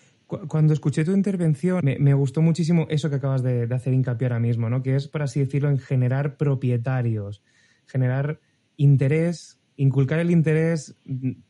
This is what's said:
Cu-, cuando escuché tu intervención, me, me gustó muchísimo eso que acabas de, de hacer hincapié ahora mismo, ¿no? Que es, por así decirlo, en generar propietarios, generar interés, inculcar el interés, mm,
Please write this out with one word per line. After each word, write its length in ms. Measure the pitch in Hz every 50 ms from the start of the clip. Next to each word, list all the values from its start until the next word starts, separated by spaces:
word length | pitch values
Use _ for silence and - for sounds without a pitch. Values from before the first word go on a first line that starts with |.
| _ _ _ _ _
Cu-, 200 | _ - 104 190
cuando 260 | 151 - 156 156 156 156
escuché 320 | 147 - 151 - 165 156
tu 60 | 165
intervención, 680 | 196 196 190 208 190 175 180 156 151 - - 180 185 180 151
me, 140 | 139 127 -
me 140 | 147 139 139
gustó 280 | 139 139 131 - 156
muchísimo 440 | 160 165 156 - 170 147 175 165 151 -
eso 200 | 156 147 160 160
que 60 | 143
acabas 260 | 135 131 135 135 131 123
de, 220 | 127 123 120 120
de 100 | 113 123
hacer 180 | 127 - 131 127
hincapié 340 | 131 127 131 120 113 135
ahora 120 | 123 120 113
mismo, 300 | 117 117 120 117 117 113
¿no? 140 | 123 131 127
Que 120 | 131 135
es, 120 | 139 143
por 140 | - - 156
así 180 | 147 131 - 147
decirlo, 300 | 135 127 - 143 139 147
en 80 | 143 131
generar 560 | - - 139 127 127 123 131 135 143 147 131
propietarios, 1040 | - 151 143 135 117 - 123 123 120 117 131 131 127 120 120 110 107 101 101 104 - _ _ _ _ _ _ _ _ _
generar 540 | - - 131 127 127 127 135 139 147 156 - _ _ _ _ _ _ _
interés, 800 | - 143 143 139 127 139 135 156 160 165 170 170 - - - _ _ _ _ _
inculcar 440 | - 139 135 120 131 135 127 156 160
el 120 | 170 175
interés, 640 | 170 165 147 160 156 160 160 165 165 156 - - - _ _
mm, 260 | - 135 127 131 127 - - -